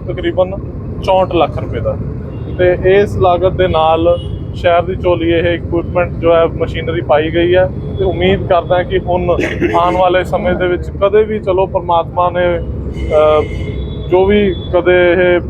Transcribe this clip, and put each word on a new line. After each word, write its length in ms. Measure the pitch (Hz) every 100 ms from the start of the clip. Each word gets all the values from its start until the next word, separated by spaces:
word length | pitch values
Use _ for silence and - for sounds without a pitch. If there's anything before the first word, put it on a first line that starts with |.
| -
ਤਕਰੀਬਨ 440 | 180 170 175 185 - - - - -
ਚੌਂਹਠ 320 | - 190 185 170
ਲੱਖ 220 | 143 -
ਰੁਪਏ 220 | - -
ਦਾ। 180 | 110 104 - - - - - -
ਤੇ 200 | 180 175 190
ਇਸ 320 | 196 202 -
ਲਾਗਤ 340 | 185 175 185
ਦੇ 160 | 170 185
ਨਾਲ 520 | 160 160 165 170 175 - - - -
ਸ਼ਹਿਰ 260 | 180 170
ਦੀ 140 | 175 185
ਝੋਲੀ 360 | 180 170 165
ਇਹ 120 | 170
ਇਕਵਿਪਮੈਂਟ 680 | 170 165 - 170 147 180 175
ਜੋ 240 | - 165 165
ਹੈ 100 | 165
ਮਸ਼ੀਨਰੀ 560 | 156 165 165 160 165
ਪਾਈ 280 | 165 151 160
ਗਈ 260 | 170 175 180
ਹੈ। 140 | 185 - - -
ਤੇ 40 |
ਉਮੀਦ 440 | 180 170 180 190 -
ਕਰਦਾ 360 | 175 165 180
ਕਿ 160 | 175 190
ਹੁਣ 300 | 175 180 175 165 - - 170 170
ਆਉਣ 220 | 175 180
ਵਾਲੇ 260 | 185 180
ਸਮੇਂ 320 | 180 175 175 175
ਦੇ 120 | 180
ਵਿੱਚ 220 | 175 -
ਕਦੇ 340 | - 196 208
ਵੀ 160 | 214 214
ਚਲੋ 260 | 202 185 190
ਪਰਮਾਤਮਾ 640 | 180 175 170 160 180 175
ਨੇ, 280 | 175 175 170
ਅ, 840 | 160 - - - - 151 151 151 147 123 - - - - -
ਜੋ 160 | 180 190
ਵੀ 300 | 208 202 170 -
ਕਦੇ 380 | 175 175 180 175
ਇਹ, 280 | 175 180
ਅ, 40 | 175